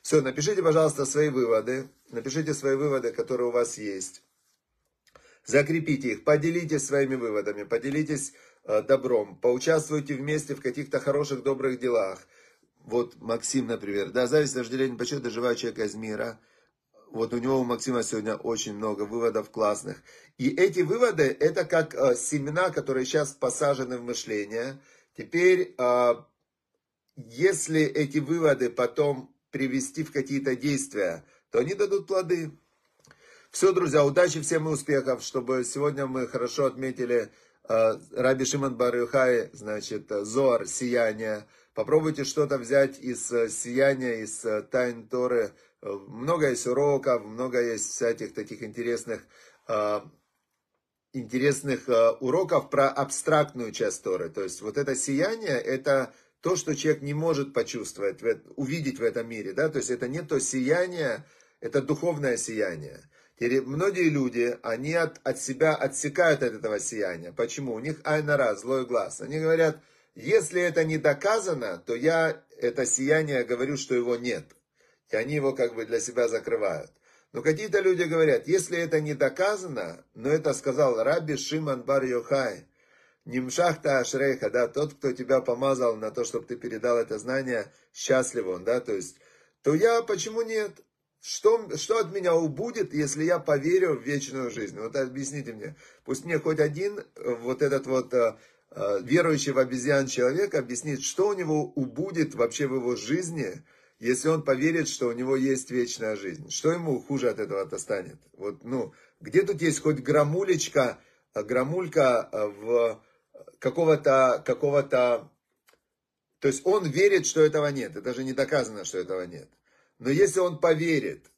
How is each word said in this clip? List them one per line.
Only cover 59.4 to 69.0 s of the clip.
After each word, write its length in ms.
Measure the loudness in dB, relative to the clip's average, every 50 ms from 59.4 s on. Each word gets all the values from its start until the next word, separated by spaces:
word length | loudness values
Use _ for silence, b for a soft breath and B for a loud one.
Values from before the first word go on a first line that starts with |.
| -8 -6
да, 160 | -2 0 0 0
то 100 | 0 -2
есть 120 | -2 -2
это 180 | -4 -4 -4 -6
не 140 | -6 -6
то 180 | -4 -2 -2 -2
сияние, 840 | 0 -2 -2 -2 0 2 2 2 0 -2 -2 -4 -2 -2 -4 -4 b b b b b b b b
это 200 | -10 -2 -2 -2
духовное 560 | 0 0 -2 0 0 -2 -2 0 0 -2 -2
сияние. 720 | -2 -4 -6 -2 -2 -2 -2 -2 -8 -12 -14 -16 -18 -20 b b b b b b
Теперь 260 | _ 0 2 2 2
многие 480 | 0 0 -2 0 0 0 2 2 2 2
люди, 460 | 4 2 0 0 0 0 0 0 -2 -4
они 320 | -4 -6 -4 -4 -4 0 0
от, 260 | 0 0 0 -4 -6 _
от 160 | -4 -4 -4
себя 340 | -6 -8 0 2 2 2 4
отсекают 680 | 2 0 -2 -2 -4 -6 -4 2 4 6 6 6 4
от 100 | 2 -2
этого 260 | -2 -4 -4 -4 -4 -2
сияния. 540 | -4 -6 -4 -4 -4 -4 -4 -8 -10 -10
Почему? 420 | -4 -4 -4 -2 -2 -8 -6 -6 -6
У 60 | -6
них 200 | -6 -6 -8 -6 -2
айн 260 | -2 0 0 2 2
ара, 240 | 2 2 2 2 0
злой 320 | -2 -2 -2 -2 -2 0
глаз. 340 | 0 0 0